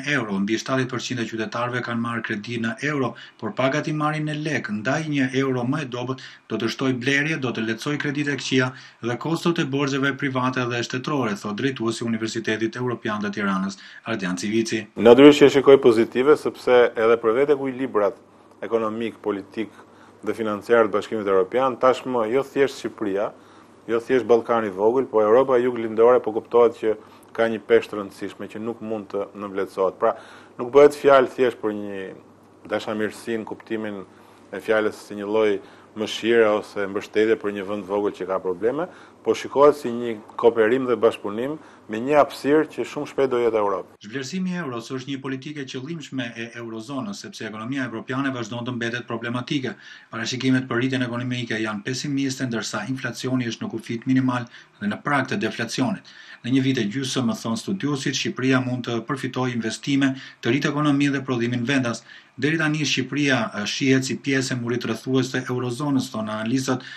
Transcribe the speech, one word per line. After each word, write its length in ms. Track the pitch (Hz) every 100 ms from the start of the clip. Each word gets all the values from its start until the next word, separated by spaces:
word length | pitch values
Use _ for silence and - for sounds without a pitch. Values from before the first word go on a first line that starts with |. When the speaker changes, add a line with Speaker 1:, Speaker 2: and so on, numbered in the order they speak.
| 135
Speaker 1:
euro. 280 | 143 107 98
Mbi 160 | 101 110
shtatëdhjetë 320 | - 131 127
përqind 300 | 127 - 131
e 40 | 110
qytetarëve 540 | 110 104 120 120 123 120
kanë 160 | 117
marrë 200 | 117 117 113
kredi 300 | 104 107 120
në 80 | 113 113 143
euro, 220 | 147 120 - - -
por 140 | 110
pagat 320 | 101 135 151 151
i 60 |
marrin 300 | 151 151 156 151
në 80 | 151
lek. 300 | 156 127 107 104
Ndaj, 240 | 104 165 156
një 160 | 143 131 127
euro 200 | 135 127 120
më 140 | 151
e 20 | 135
dobët 320 | 123 123 131 - - -
do 80 | 110
të 120 | 110
shtojë 220 | - 135 123
blerje, 340 | 127 139 151 156
do 80 | 127
të 80 | 107 110
lehtësojë 340 | 113 - 147
kreditë 300 | 147 143 143
e 60 | 135
këqija 300 | - 131 131 131 - -
dhe 120 | 113 117 151
kostot 340 | 165 170 170
e 40 | 143
borxheve 360 | 139 143 139 135 135
private 460 | 143 127 127 131 123
dhe 80 | 120 113
shtetërore, 480 | 131 143 147 113 101
thot 220 | 107 104
drejtuesi 420 | 135 131 113 113
i 60 | 117
Universitetit 680 | 113 110 110 110 107 113 120
Evropian 420 | 127 113 113 104
të 80 | 104 104
Tiranës, 420 | 101 95 98 - - - -
Ardian 300 | 110 90 92
Civici. 400 | 107 113 110 117 104 -
Speaker 2:
Natyrisht 480 | 110 120 147 147
që 80 | 139
shikoj 220 | 135 131 135
pozitive, 500 | 127 113 110 120 135 147
sepse 400 | 127 - - 123 117 -
edhe 240 | 113 117
për 160 | 113 120
vete 220 | 143 139
kuj 160 | 135 127
librat 400 | 131 104 101 - - - - -
ekonomik, 580 | 101 113 110 110 113 104
politik 480 | 107 101 101 113 101 - - - - -
dhe 100 | 107
financiar 540 | 104 110 104 95 117 107
të 80 | 101
Bashkimit 340 | - 110 101
Evropian, 480 | 95 92 120 131 113
tashmë 480 | 131 127 131 123 110
jo 80 | 131 131
thjesht 340 | 139 135 -
Shqipëria, 460 | 113 - 104 98 120 - - - - - -
jo 100 | 117
thjesht 280 | 117 127 107
Ballkani 400 | 117 113 117 107
i 20 |
Vogël, 360 | 92 107 131 127
po 80 | 110
Europa 380 | 107 117 135 123
Juglindore 640 | 127 117 113 110 117 123
po 80 | 113 110
kuptohet 400 | - 120 117 117
që 140 | 110 107 - - -
ka 140 | - 113
një 120 | 110 -
peshë 240 | 113 -
të 60 | 104
rëndësishme 480 | 98 - 98 - 101
që 80 | 107
nuk 200 | 113 113 110
mund 220 | 110 98
të 140 | 101 98 101
nënvlerësohet. 560 | 101 95 92 - 92 -
Pra, 140 | 113 - - - - -
nuk 100 | 120
bëhet 240 | 139 147 147
fjalë 320 | 139 135 120
thjesht 260 | - 123 -
për 160 | 110
një 300 | 104 104 98 95 - - - - - 85
dashamirësi 680 | 104 117 107 107 - - 113
në 80 | 101
kuptimin 560 | 101 - 110 107 101 92 - - - -
e 80 | 98
fjalës 380 | 110 110 107 - -
si 80 | 104
një 80 | 101
lloj 300 | 107 107 98 - - - 110
mëshire 480 | 104 - 110 117 110 107
ose 260 | 92 104 98
mbështetje 520 | 98 - 107 110 107
për 160 | 104 101
një 100 | 95
vend 220 | 104 92
vogël 260 | 104 101
që 140 | 101 90
ka 80 | 95
probleme, 440 | 92 87 113 143 180 - - -
po 100 | - 107
shikohet 400 | 113 131 147 147
si 140 | 123
një 220 | 120 120 107 - -
kooperim 460 | 117 113 110 131 127
dhe 80 | 110
bashkëpunim 600 | 113 101 101 107 131 156 - - -
me 80 | 110
një 140 | 127 147
hapësirë 480 | 131 - - 156 151
që 140 | - 113
shumë 240 | 151 139
shpejt 220 | - 135
do 80 | 120
jetë 160 | 117 110
Europë. 380 | 101 92 - -
Speaker 1:
Zhvlerësimi 500 | 101 135 131 185 185
i 60 | 175
euros 260 | 143 117 113
është 160 | 131 131
një 80 | 135
politikë 400 | 135 135 151 147
e 40 | 135
qëllimshme 560 | 131 135 170 139 131 117
e 160 | 117 117 120
eurozonës, 580 | 117 113 110 139 104 101 107
sepse 180 | - 110
ekonomia 360 | 107 117 139 123
evropiane 420 | 110 101 131 139
vazhdon 320 | 123 110 120
të 120 | 120 120
mbetet 300 | 117 120 -
problematike. 640 | 113 120 123 120 147 127 - - - -
Parashikimet 560 | 113 113 127 131 127 -
për 100 | 117
rritjen 240 | 131 131
ekonomike 540 | 120 120 127 123 117 110
janë 260 | 110 104
pesimiste, 600 | 131 131 147 139 135 131 127
ndërsa 400 | 113 104 107 107
inflacioni 600 | 131 120 - 127 127 117
është 160 | 113 107
në 40 |
kufit 320 | 110 - 113 131
minimal 400 | 131 127 123 117 - - -
dhe 80 | 104
në 140 | 98
prag 240 | - 143 131
të 120 | 104
deflacionit. 640 | 107 - 113 - 120 95 - - - -
Në 140 | 117
një 60 | 135
vit 140 | 131 127
e 60 | 101
gjysmë, 380 | 131 131 135 117
më 60 | 107
thon 220 | 117 110
studiosit, 560 | - 95 143 139 139 131
Shqipëria 460 | 120 101 131 131
mund 220 | 127 123 120
të 160 | 117
përfitojë 480 | 113 135 127 127 127
investime, 640 | 117 110 - 147 139 139 131 - -
të 140 | -
rritë 160 | 139 156
ekonominë 480 | 143 151 139 143 139
dhe 60 | 135
prodhimin 400 | 120 120 120 120
vendas. 320 | 139 120 113 - - - -
Deri 160 | 139 165
tani 300 | 156 156 135
Shqipëria, 560 | - - 135 143 123 110
eh, 140 | 104 101
shihet 400 | - 135 131 131
si 80 | 107
pjesë 380 | 143 135 127
e 60 | 123
murit 240 | 117 120 113
rrethues 400 | 110 131 131 -
të 100 | 135 131
eurozonës, 580 | 123 127 120 147 131 -
thon 240 | 110 107
analistat, 480 | 107 113 131 135 127 -